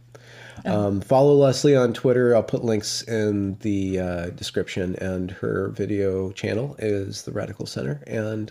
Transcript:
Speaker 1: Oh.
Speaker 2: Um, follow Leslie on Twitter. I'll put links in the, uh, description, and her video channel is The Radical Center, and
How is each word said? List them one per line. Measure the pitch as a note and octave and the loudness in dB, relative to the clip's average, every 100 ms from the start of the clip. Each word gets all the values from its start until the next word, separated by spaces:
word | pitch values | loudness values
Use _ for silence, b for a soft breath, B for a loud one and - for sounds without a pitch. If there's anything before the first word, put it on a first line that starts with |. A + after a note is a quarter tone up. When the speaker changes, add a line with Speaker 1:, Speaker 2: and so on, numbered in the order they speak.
| _ B B B B B | _ B B B B B
Speaker 1:
Oh. | - G#2 G2+ | -2 0 0
Speaker 2:
Um, | G2 | 0
follow | - C3 C#3+ | 2 4 6
Leslie | C#3+ C#3 B2+ D3 C3+ | 6 6 4 4 6
on | B2 | 4
Twitter. | A2+ C3 B2 B2 A2+ | 2 2 4 6 4
I'll | |
put | - - | 2 -2
links | A#2 G#2+ - - | 0 0 -2 -8
in | - A2+ G#2+ G2+ G2 F#2+ | -4 -2 0 0 -2 -4
the, | G#2+ G2 F#2+ F#2 | -2 -2 0 -2
uh, | F2+ F2 F2 | -2 -4 -6
description, | - - G#2 F2+ G2+ F#2 - | -8 -4 -4 -2 -2 -4 -4
and | F#2 F#2 F#2 | -4 -4 -6
her | G2 A2 G2+ G2 | -6 -4 -2 -2
video | G#2+ G2+ G2+ G2 F#2+ F#2+ | -4 -2 0 0 0 -4
channel | - G2+ G#2 C#3 C3+ | -4 -4 -2 -4 -4
is | A2 G2+ G2 G#2+ | -2 -2 -4 -8
The | - | -8
Radical | G#2+ - - A#2 | -8 -8 -8 -8
Center, | - C3+ C#3+ - | -6 -6 -6 -6
and | A#2 G#2+ A2 G#2+ | -6 -4 -6 -8